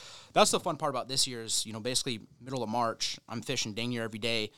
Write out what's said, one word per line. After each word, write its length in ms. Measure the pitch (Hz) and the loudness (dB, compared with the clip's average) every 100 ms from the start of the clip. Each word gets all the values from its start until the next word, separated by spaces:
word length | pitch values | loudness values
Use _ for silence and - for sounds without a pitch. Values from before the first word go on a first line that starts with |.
| - - - | -14 -18 2
that's 200 | - 208 | 6 6
the 80 | 185 | 6
fun 160 | 180 156 | 0 -2
part 140 | 151 | -2
about 180 | 123 113 | -2 0
this 180 | 131 135 | 2 2
year 160 | 120 | 0
is, 240 | 110 - 110 | -2 -2 -2
you 60 | |
know, 80 | 110 | -4
basically 400 | 117 127 135 113 - - | 0 0 0 -4 -6 -18
middle 220 | 120 135 | -8 -4
of 60 | 107 | 0
March, 500 | 117 117 - - - - | 2 0 0 -4 -4 -8
I'm 140 | 113 | -6
fishing 320 | 110 123 113 | -4 -2 -2
dang 160 | 101 120 | -2 -2
near 140 | 120 | -2
every 160 | 113 110 | -4 -2
day, 320 | 113 113 107 | 0 0 -2